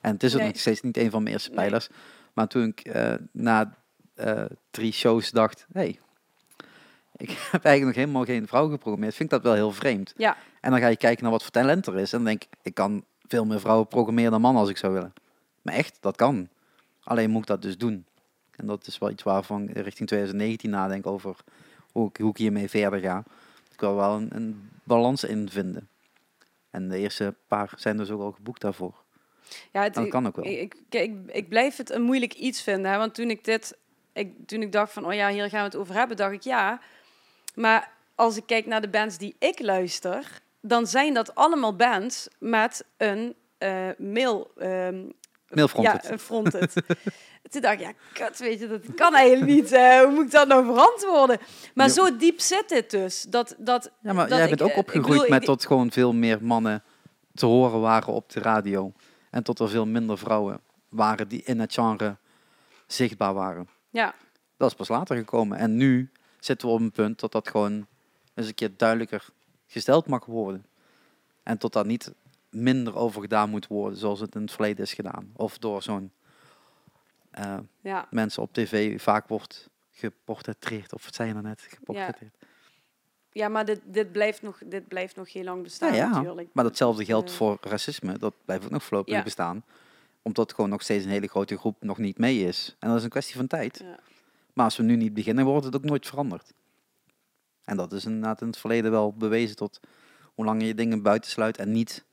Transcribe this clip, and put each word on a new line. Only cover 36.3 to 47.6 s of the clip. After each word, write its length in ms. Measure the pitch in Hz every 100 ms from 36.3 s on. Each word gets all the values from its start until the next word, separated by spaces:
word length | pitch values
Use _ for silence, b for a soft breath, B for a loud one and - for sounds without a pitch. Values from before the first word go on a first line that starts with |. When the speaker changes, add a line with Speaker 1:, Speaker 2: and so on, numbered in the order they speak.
Speaker 2:
ik, 80 | 196
"Ja, 380 | 254 247 196 247 b b b b b b b -
maar 360 | 226 226 - _ _ -
als 220 | 233 214
ik 80 | -
kijk 200 | 226 220
naar 160 | 220
de 80 | 214
bands 280 | 214 220 170
die 180 | 202 -
ik 200 | 294 -
luister, 840 | 226 190 180 - 180 196 - - _ _
dan 260 | 214 233 233
zijn 260 | 254 302
dat 220 | 247 220 -
allemaal 400 | 302 320 220 185
bands 520 | 240 202 226 - - _
met 460 | 226 226 226 - - _
een, 380 | 220 202 240 233 _ _
eh, 320 | 196 185 185 -
male, 500 | 196 214 262 208 - -
ehm, 460 | 185 185 185 185 185 - - _ _
Speaker 1:
Male 200 | - 147
fronted. 340 | - 226 -
Speaker 2:
ja, 80 | -
een 80 | -
fronted." 540 | - 226 214 190 180
Speaker 1:
<laughs> 100 | - - 175 - b b b -
Speaker 2:
Toen 120 | 285